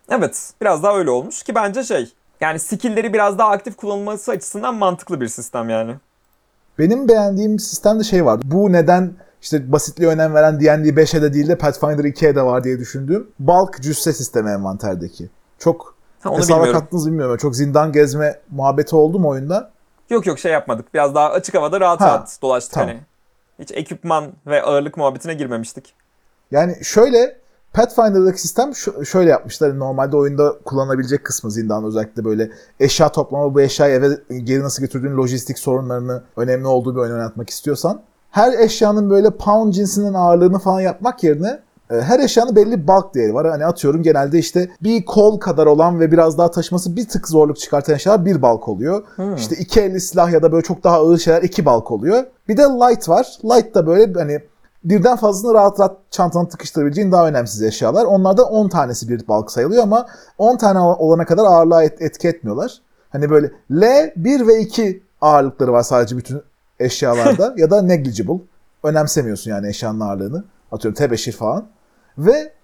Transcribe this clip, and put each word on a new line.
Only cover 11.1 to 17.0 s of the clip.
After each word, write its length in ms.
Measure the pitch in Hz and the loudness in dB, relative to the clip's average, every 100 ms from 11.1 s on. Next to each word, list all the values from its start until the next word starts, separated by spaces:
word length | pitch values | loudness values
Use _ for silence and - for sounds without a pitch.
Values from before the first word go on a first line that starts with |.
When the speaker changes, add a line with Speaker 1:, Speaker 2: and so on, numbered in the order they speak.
| 160 | 2
Speaker 2:
de 120 | 151 | 0
değil 140 | 143 147 | 0 0
de 100 | 127 | 0
Pathfinder 460 | 151 139 151 147 | -2 -2 -2 -2
ikiye 320 | 143 139 156 139 | -4 0 0 2
de 60 | |
var 220 | 127 123 | 0 0
diye 160 | 127 127 | -2 -6
düşündüğüm 480 | 123 135 135 196 - - | -8 -10 -4 -4 -6 -6
bulk 420 | 139 180 190 - | 2 2 2 -4
cüsse 320 | 139 143 165 | -8 -4 -4
sistemi 360 | 120 120 120 107 | -4 -4 -4 -4
envanterdeki. 800 | 101 95 98 107 90 85 - 87 _ _ - | -4 -6 -6 -6 -6 -10 -14 -18 _ _ -6
Çok 340 | 170 170 - _ _ _ | -2 -2 -6 _ _ _
Speaker 1:
Ha, 100 | - | -6
onu 80 | 160 | -2
Speaker 2:
hesaba 200 | 170 160 | 2 2
Speaker 1:
bilmiyorum. 240 | 165 160 | 2 0
Speaker 2:
kattınız 260 | 156 175 | -2 -6